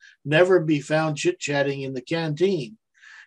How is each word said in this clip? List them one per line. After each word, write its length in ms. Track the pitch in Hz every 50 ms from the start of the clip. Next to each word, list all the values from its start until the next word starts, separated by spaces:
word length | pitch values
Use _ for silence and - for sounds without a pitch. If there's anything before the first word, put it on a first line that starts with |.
| - - - _ -
never 360 | 143 156 160 180 185 185 175
be 200 | 160 156 156 143
found 360 | - - 151 156 160 156 143
chit-chatting 640 | - - 170 175 - - 143 143 143 139 143 139 139 135
in 120 | 135 135
the 80 | 127 -
canteen. 760 | - 160 165 165 160 151 147 175 196 196 160 123 110 - _ _ _ _ _ _ - - - -